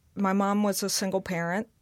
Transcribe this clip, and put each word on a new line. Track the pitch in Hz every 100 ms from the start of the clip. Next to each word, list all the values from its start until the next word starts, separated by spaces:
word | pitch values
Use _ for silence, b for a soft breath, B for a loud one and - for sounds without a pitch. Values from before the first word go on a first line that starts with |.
| _
my | - 196
mom | 196 196 202
was | 208 196
a | 196
single | - 190 190
parent | - 170 170 190 226 _